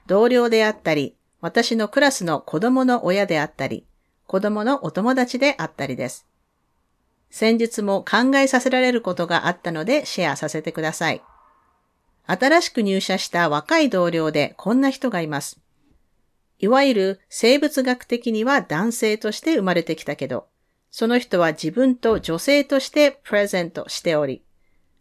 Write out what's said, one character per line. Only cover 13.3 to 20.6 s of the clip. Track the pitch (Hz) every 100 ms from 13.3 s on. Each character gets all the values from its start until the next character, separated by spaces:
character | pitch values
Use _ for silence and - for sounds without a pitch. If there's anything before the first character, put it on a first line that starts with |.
た | 180 170
若 | 147 - 330
い | 294
同 | 185 175
僚 | 165 156
で | 151 139 -
こ | 190
ん | 247
な | 269
人 | 269 262
が | 190
い | 160
ま | 143
す。 | - - _ _ _ _ _ _ _ _ _ _
い | 196
わ | 262
ゆ | 277
る | 220 190 190 _
生 | - 226 285
物 | 294 277
学 | 254 247
的 | - 240 240
に | 214
は | 233 277
男 | 180 151 220
性 | 226 220 214
と | 214
し | 214
て | - 311
生 |
ま | 190
れ | 175
て | 165 156
き |
た | -
け | 151 127
ど、 | 123 - _